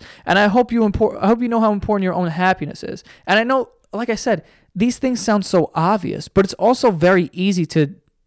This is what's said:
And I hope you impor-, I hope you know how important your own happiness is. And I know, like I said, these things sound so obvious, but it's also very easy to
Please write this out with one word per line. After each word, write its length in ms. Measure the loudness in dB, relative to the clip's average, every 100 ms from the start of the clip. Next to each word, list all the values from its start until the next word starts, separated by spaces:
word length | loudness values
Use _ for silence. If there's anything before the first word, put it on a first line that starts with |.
| -20 -12 -2
And 120 | 2
I 100 | 4
hope 240 | 2 0
you 100 | 0
impor-, 360 | 0 2 0 0
I 80 | 0
hope 140 | 0
you 60 | 0
know 140 | 0
how 100 | 0
important 320 | 0 -2 -2
your 100 | -2
own 140 | -2 -4
happiness 560 | 0 0 0 -6 -10
is. 200 | -12 -14 -16 -14 -2
And 140 | 0
I 40 |
know, 260 | 2 -2 -2 _ _
like 160 | -8 -4
I 60 | -4
said, 280 | -2 -2 -4 _ _ -2
these 220 | -2 0
things 220 | -4 -2
sound 260 | 0 0 2
so 260 | 0 0 -2
obvious, 520 | 0 0 -4 -8 -2
but 180 | 0 0
it's 80 | 0
also 360 | 0 2 2
very 380 | 2 4 4 0
easy 320 | -2 -2 0 0
to 280 | 0 0 -4 _ _